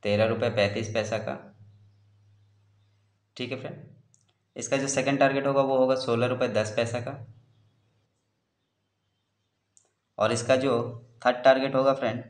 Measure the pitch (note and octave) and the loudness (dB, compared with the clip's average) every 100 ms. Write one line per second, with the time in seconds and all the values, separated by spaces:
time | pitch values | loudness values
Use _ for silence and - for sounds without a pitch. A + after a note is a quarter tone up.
0 | G#2 G#2 A2 A2 A#2+ A2 G2+ A2+ A2+ A2+ | 0 2 2 0 -2 0 0 0 -4 -4
1 | G#2+ A2 - C2 - - - - - _ | -4 -4 -6 -10 -12 -20 -20 -20 -20 _
2 | _ _ _ _ _ _ _ _ _ _ | _ _ _ _ _ _ _ _ _ _
3 | _ _ _ - B2 B2+ D3 - - - | _ _ _ -12 -10 -8 -10 -14 -18 -20
4 | _ _ _ _ _ - A#2 C#3 C3+ C#3 | _ _ _ _ _ -14 -4 -2 -2 -2
5 | C3+ C#3 C#3 C3+ C#3 C#3 C3+ C3+ C3 C3 | 0 4 2 2 0 0 2 4 4 2
6 | B2+ A#2 B2 B2+ B2 G#2+ G#2+ - A#2 B2 | 0 0 0 0 0 0 -2 -2 -2 -4
7 | A#2+ D3 - - _ _ _ _ _ _ | -8 -12 -16 -20 _ _ _ _ _ _
8 | _ _ _ _ _ _ _ _ _ _ | _ _ _ _ _ _ _ _ _ _
9 | _ _ _ _ _ _ _ _ _ _ | _ _ _ _ _ _ _ _ _ _
10 | _ - G#2+ A#2 - C3 C#3 A#2 A#2 - | _ -2 0 0 2 2 2 0 -2 -10
11 | - _ B2 B2 - C3 C3+ C3 C3+ C3+ | -18 _ -2 4 6 6 4 2 2 2
12 | A#2+ A2 - | -2 -4 -10